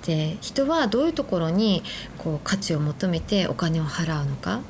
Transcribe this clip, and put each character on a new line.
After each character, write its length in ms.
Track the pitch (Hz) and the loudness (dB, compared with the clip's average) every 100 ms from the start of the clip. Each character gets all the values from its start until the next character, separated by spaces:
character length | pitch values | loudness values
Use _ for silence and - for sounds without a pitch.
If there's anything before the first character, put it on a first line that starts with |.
| - | 0
で、 300 | 160 156 160 | 0 0 -4
人 260 | - - 269 | -4 0 2
は 200 | 330 247 | 2 4
ど 160 | 233 | 4
う 40 | 320 | 2
い 20 | |
う 40 | |
と 100 | 320 | 0
こ 160 | 269 180 | -2 0
ろ 100 | 160 | 2
に 320 | 180 220 180 - - - - | 2 4 2 0 -12 -12 -8
こ 180 | 165 151 | -4 -4
う 40 | |
価 140 | - 196 | -2 -2
値 160 | - | 0
を 60 | 156 | 0
求 300 | 147 147 190 | 0 0 0
め 100 | 165 | 0
て 280 | - 202 180 | 2 2 2
お 60 | |
金 280 | 135 165 160 | 0 0 2
を 20 | |
払 400 | 156 - 165 151 | 0 -2 -2 0
う 20 | 143 | 0
の 100 | 135 | -2
か 240 | 180 220 - | -2 -4 -4